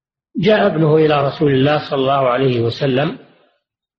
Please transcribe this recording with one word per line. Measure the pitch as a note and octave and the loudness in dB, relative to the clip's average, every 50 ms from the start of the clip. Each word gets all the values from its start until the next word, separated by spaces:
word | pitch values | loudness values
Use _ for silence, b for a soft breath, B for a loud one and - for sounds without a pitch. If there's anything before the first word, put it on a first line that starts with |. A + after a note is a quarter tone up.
| _ _ _ _ _ _ - B3+ | _ _ _ _ _ _ -8 -2
جاء | E3+ G#3+ G#3+ G3+ G3+ | 0 2 2 2 2
ابنه | G3 D#3+ D#3 D#3+ D3+ D3+ | 0 0 0 2 2 4
إلى | D#3+ D#3 D3+ D3+ C#3+ C#3+ | 4 2 2 2 0 -2
رسول | C3+ - - D#3+ C#3+ | -2 -2 0 0 2
الله | C3+ C3 C3+ D3 D3+ D3 | 2 2 2 2 0 -2
صلى | - - D3+ C3+ | -4 -4 -4 -2
الله | C3 C3+ C#3 C#3 C3+ B2 | -2 0 0 0 0 0
عليه | A#2+ C3 C3+ C3 B2 A#2 | 0 0 0 0 0 0
وسلم | A#2 A#2 A2+ - D3 C3+ B2 C3+ D3 E3+ - - - _ _ _ _ _ _ _ _ _ _ _ _ _ _ | -2 -4 -4 -4 -4 -2 -2 -2 -2 -4 -6 -10 -16 _ _ _ _ _ _ _ _ _ _ _ _ _ _